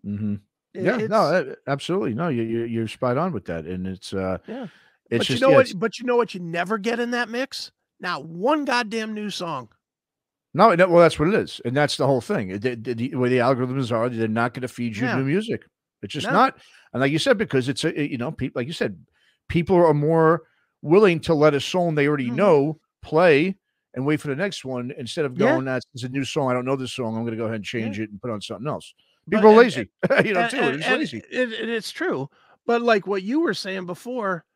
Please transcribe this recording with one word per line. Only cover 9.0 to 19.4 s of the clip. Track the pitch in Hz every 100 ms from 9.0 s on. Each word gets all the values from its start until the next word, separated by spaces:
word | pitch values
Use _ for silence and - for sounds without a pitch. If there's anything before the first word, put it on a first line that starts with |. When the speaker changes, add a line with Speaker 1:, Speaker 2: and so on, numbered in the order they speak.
| 220
Speaker 2:
new | 214 208
song. | - 175 143 113 _ _ _ _ _ _ _ _
Speaker 1:
No, | 143 220
no, | 170 185
well, | 170
that's | 165 -
what | 151
it | 202
is. | 90 - 120
And | 131
that's | 147 -
the | 139
whole | 135
thing. | - 208 95 98
The, | 123 120
the, | 117
the | 117 123 147
way | 123
the | 127
algorithms | 120 127 127 131 123
are, | 117 123
they're | 117 110
not | 110 120
gonna | 131 123
feed | - 120 104
you | 254
Speaker 2:
Yeah. | 185
Speaker 1:
new | 135
music. | 175 220 120 _ _ _ _
It's | 101
just | 147 196
Speaker 2:
No. |
Speaker 1:
not. | 208 262 - _ _ _
And | 117
like | 139
you | 156
said, | - 214
because | 202 135 123
it's | 135
a, | 165 156 147
you | 127
know, | 127
peop-, | - 131 147
like | 127
you |
said, | 170 - 151 _ _ _ _